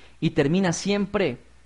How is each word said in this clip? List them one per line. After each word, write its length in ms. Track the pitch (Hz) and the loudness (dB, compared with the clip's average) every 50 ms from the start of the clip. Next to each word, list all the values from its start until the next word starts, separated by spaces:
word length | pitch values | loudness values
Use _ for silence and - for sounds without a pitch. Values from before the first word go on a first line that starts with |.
| - - - - | -20 -20 -6 -4
y 80 | 151 165 | -2 0
termina 420 | - 156 139 143 170 190 196 175 165 | 2 2 2 2 2 2 0 0 -2
siempre 640 | - - 196 202 208 202 202 - 208 185 139 117 - - - - - - | -2 -2 -2 -2 -2 -2 -2 -2 0 0 -2 -2 -6 -12 -20 -20 -20 -20